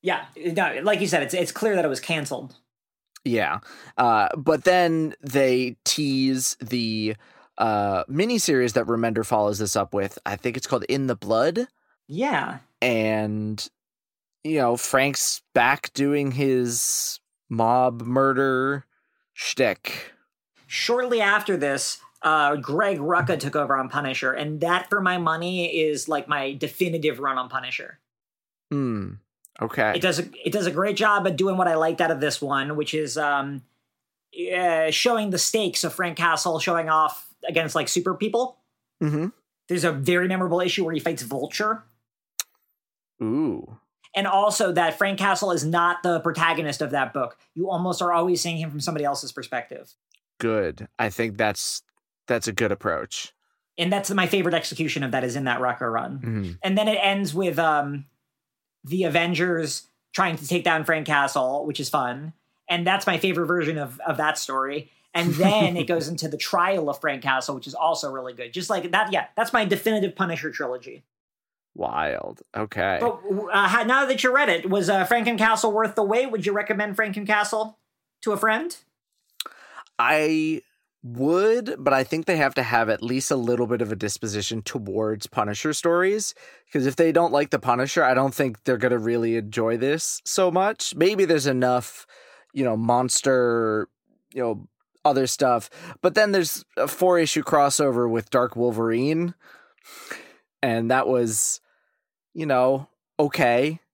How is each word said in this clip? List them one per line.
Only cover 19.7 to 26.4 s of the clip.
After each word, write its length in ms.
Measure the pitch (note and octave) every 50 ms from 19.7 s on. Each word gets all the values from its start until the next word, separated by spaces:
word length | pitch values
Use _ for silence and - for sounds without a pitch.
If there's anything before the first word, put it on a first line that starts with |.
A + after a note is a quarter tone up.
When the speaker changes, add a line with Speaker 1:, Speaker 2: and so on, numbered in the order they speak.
| G#2+ - _ - - - - - _ _ _ _ _ _ _ _ _ _ _
Speaker 1:
Shortly 560 | _ - - - - A#3+ B3 B3+ B3 A#3+ A3+
after 340 | G#3 G3+ G3+ G#3 G3+ - F#3+
this, 420 | E3 C#3+ C#3+ C3+ C3 - - - - - - _ _ -
uh, 320 | D#3+ D#3 D3+ D3 C#3+ D3
Greg 420 | C#3+ B2 B2 C#3+ E3 G#3+ G3+ F#3+
Rucka 420 | D#3 C#3+ D#3+ F3 F3 E3 B2 E3+ C#3
took 160 | C#3+ C#3+ -
over 220 | D3+ C#3+ C3 C3+
on 100 | C3+ C3
Punisher, 440 | B2+ - C#3+ D3 C3 C3 - - C3
and 300 | C3 B2+ D3 D3+ D#3 D3+
that, 280 | D#3+ F3 F3+ F3+ F3+ -
for 100 | G3+ G3+
my 200 | F#3+ F#3 F3+ F3+
money, 480 | E3+ D#3+ D#3+ E3 E3+ F3+ F#3 F3+ E3+
is, 420 | E3 - E3 D#3 D#3 D3+ C3 - D#3
like, 180 | D#3 C#3+ C#3+
my 260 | - D3+ C#3+